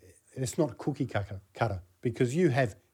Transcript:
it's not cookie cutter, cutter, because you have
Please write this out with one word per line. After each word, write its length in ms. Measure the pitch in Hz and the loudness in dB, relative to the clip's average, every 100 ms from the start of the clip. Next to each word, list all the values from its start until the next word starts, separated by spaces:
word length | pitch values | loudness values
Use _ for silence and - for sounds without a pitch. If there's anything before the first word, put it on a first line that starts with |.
| - _ _ | -20 _ _
it's 260 | 131 131 - | -8 -4 0
not 200 | 147 - | -2 -2
cookie 280 | - 131 127 | -6 -2 -2
cutter, 340 | 104 95 98 - | -2 -6 -10 -14
cutter, 260 | - 113 95 - _ | -2 -2 -2 -10 _
because 340 | 123 - 123 | -4 0 2
you 140 | 151 170 | 4 4
have 260 | 127 127 - _ | 4 0 -2 _